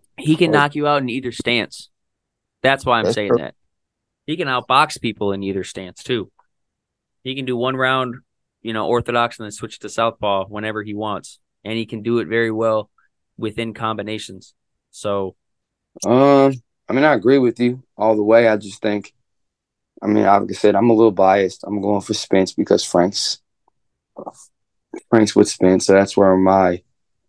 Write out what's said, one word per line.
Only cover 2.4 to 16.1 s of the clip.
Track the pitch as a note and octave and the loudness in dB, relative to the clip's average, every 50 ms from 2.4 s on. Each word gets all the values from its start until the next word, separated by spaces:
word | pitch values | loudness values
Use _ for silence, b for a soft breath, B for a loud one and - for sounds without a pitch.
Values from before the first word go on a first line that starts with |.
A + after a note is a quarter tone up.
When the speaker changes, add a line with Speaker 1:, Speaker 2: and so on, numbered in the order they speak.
| _ _ _ _ - | _ _ _ _ 0
Speaker 1:
That's | C3 C3+ C3 - | 0 0 0 0
why | C3 A#2+ A2+ | -2 0 0
I'm | G#2 | 0
Speaker 2:
That's | F#2+ A2+ | 0 -2
Speaker 1:
saying | A2 G#2 G2 | -2 -2 -2
Speaker 2:
true. | F#2+ F2 | -2 -2
Speaker 1:
that. | C#2+ - - _ _ _ _ _ _ _ _ _ _ _ _ _ _ | -2 -6 -14 _ _ _ _ _ _ _ _ _ _ _ _ _ _
He | - D#3 | -10 -8
can | F3 E3 C#3 | -6 -4 -4
outbox | C3 B2 A#2 - B2+ C#3 D#3 D3 - - | -4 -4 -2 0 2 2 2 2 -2 -6
people | - A#2 G2+ - G#2+ G2+ | -6 -6 -6 -4 -4 -4
in | G2 G2 G2 | -4 -4 -4
either | G2 F#2+ F#2+ F2+ | -6 -6 -6 -8
stance, | - - G2+ F#2 F2+ - - | -10 -12 -14 -14 -16 -16 -14
too. | - - B2 A2 F#2 - _ _ _ _ _ _ _ _ _ _ _ _ _ _ _ _ _ _ - | -8 -6 -4 -6 -6 -8 _ _ _ _ _ _ _ _ _ _ _ _ _ _ _ _ _ _ -12
He | C3 C3 | -12 -10
can | C#3 C3 | -10 -6
do | B2+ B2 | -6 -4
one | A#2 B2 C3 C3 | -4 -2 -4 -2
round, | C3 C3 C3 C3 C3 B2+ B2 A#2+ C3 _ _ _ _ _ _ _ _ - | -2 -2 0 0 0 -2 -4 -8 -12 _ _ _ _ _ _ _ _ -10
you | A2+ A2+ | -8 -6
know, | A2 G2 D#2+ | -4 -2 0
orthodox | A#2+ A#2+ A#2 - A#2+ A#2+ A#2 A#2 - - | -2 -2 -2 -2 -2 -2 -2 -2 -4 -10
and | A2 | -14
then | G#2 | -14
switch | - - A#2 G#2+ - - | -14 -14 -14 -14 -14 -14
to | - G2+ | -16 -10
southpaw | - - A#2 A#2 A2+ - A2 G#2 G2 F#2+ F#2+ G2+ | -4 -2 -2 -2 -2 -4 -2 -2 -2 -2 -2 -6
whenever | G#2 G#2 G#2+ G#2+ G#2+ G#2+ | -10 -10 -8 -8 -8 -8
he | G#2 G#2+ G#2 | -8 -10 -8
wants. | G#2 G#2+ G#2+ G2+ F2 - - - _ _ _ _ _ - | -8 -8 -8 -8 -10 -12 -16 -20 _ _ _ _ _ -12
And | G#2 A2+ A2+ | -8 -6 -6
he | A2+ | -8
can | G#2+ A2+ G#2+ | -8 -10 -8
do | G#2 A#2 A#2 A#2 | -4 -2 -2 -2
it | G2 D#2 | -2 -2
very | A2 A#2 A#2 A2+ | -2 -2 -2 -2
well | A2 A2 A2+ A2+ A2 G#2+ G#2 _ _ _ _ _ _ _ _ _ _ - | -2 -2 -2 0 0 -2 -4 _ _ _ _ _ _ _ _ _ _ -10
within | A2+ G#2+ G#2 A#2 A#2 A2+ G#2 | -10 -8 -6 -8 -8 -8 -8
combinations. | - A2+ A2 A2 G#2 G2+ G#2+ A2 G#2+ - - G2 F#2+ - - _ _ _ _ _ _ _ _ | -8 -6 -6 -6 -6 -6 -8 -8 -10 -10 -14 -18 -20 -20 -20 _ _ _ _ _ _ _ _
So | _ - - G#2 G2+ G2+ F#2+ F#2 - _ _ _ _ _ _ _ _ _ _ _ - - - | _ -10 -6 -4 -4 -4 -4 -6 -10 _ _ _ _ _ _ _ _ _ _ _ -16 -6 -2
Speaker 2:
Um, | G#2+ | 2